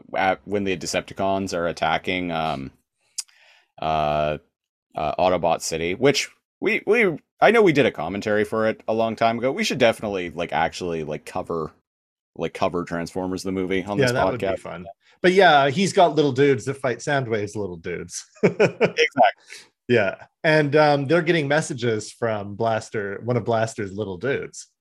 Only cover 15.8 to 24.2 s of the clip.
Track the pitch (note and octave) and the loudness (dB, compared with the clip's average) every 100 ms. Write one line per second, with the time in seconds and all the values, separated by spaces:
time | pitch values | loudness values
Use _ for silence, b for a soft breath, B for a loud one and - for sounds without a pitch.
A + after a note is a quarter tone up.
15.8 | F#3 G3 E3+ C#3+ D3 B2 C#3+ C3 C3+ C3 | 0 4 4 4 2 4 4 2 -2 -6
16.8 | C3 A#2+ - C#3+ A#2 A2 G#2 A2 G2 E2+ | -4 -4 -2 -2 0 -4 -4 -6 -8 -8
17.8 | F2+ E2+ F2 - - _ G3 - G3+ - | -10 -10 -10 -14 -16 _ 0 4 2 2
18.8 | G3+ - D#3 C#3 G#2 - B B B _ | 0 2 0 4 2 2 B B B _
19.8 | - A#2 G2 - - _ E3 D#3 D3 D3+ | 0 2 2 -4 -12 _ 2 2 4 4
20.8 | D3+ D3 C#3 E3+ E3 E3+ C#3 D3+ D#3+ C#3 | 4 4 2 0 2 0 2 0 -2 -4
21.8 | A#2+ G#2+ - - A#2 G#2+ G2 G2+ A2+ A2 | -2 -2 -4 -6 -4 -4 -6 -4 -2 -2
22.8 | - A2+ G2+ G2+ A2+ B2 G2+ A2+ A2 - | -4 -8 -8 -8 -2 -2 0 0 -2 -4
23.8 | G2 G2 G2+ F2+ | -8 -6 -8 -6